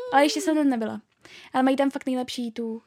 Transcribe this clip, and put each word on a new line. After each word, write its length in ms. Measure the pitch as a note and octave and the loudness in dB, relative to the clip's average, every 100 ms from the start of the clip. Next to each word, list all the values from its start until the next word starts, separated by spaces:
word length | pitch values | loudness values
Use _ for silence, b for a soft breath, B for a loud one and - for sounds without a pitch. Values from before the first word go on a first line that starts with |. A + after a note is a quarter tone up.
| B4 | 0
Ale 120 | C#4 D4+ | 4 4
ještě 160 | - | 2
jsem 140 | F#4 D#4 | 0 2
tam 140 | C#4+ | 2
nebyla. 320 | B3 A3 G#3+ - _ B B B | 0 -4 -8 -14 _ B B B
Ale 100 | C4 | 2
mají 120 | C4 C4+ | 2 4
tam 140 | C#4 | 0
fakt 160 | C4+ - | -2 -4
nejlepší 460 | B3+ B3+ - A#3 | -4 -4 -6 -8
tu 300 | A3+ A3+ A3+ | -6 -8 -8